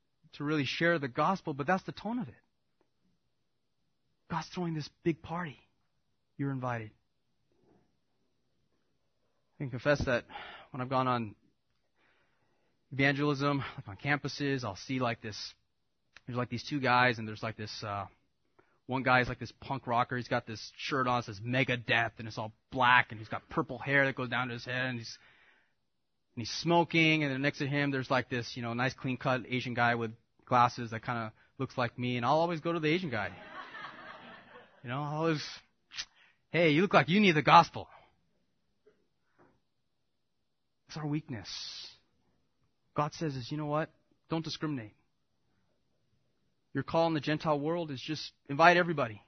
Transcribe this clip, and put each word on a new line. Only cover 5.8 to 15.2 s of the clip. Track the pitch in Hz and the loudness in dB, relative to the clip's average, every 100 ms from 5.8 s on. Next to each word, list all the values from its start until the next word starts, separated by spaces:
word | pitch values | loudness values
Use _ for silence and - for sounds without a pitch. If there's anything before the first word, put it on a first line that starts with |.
| _ _ _ _ _ - | _ _ _ _ _ -6
You're | 139 | -4
invited. | 135 123 117 107 - _ _ _ _ _ _ _ _ _ _ _ _ _ _ _ _ _ _ _ _ _ _ _ _ _ - | -2 -4 -4 -8 -16 _ _ _ _ _ _ _ _ _ _ _ _ _ _ _ _ _ _ _ _ _ _ _ _ _ -10
I | |
can | 139 | -8
confess | 123 147 143 135 | -2 0 2 2
that | 120 - - - - - | 0 -2 -14 -16 -18 -12
when | 127 | -8
I've | 127 | -2
gone | 131 131 | 0 2
on | 120 107 - _ _ _ _ _ _ _ _ _ _ _ _ _ _ _ | 0 -2 -10 _ _ _ _ _ _ _ _ _ _ _ _ _ _ _
evangelism, | 135 139 139 147 135 143 139 113 - | 2 2 4 0 2 0 0 -4 -10
like | - | -14
on | 95 | -8
campuses, | 143 147 139 - 143 135 117 | -2 -2 -2 -4 -2 -2 -4
I'll | 92 | -8
see, | - 131 | -6 -2
like, | 120 117 | -2 -4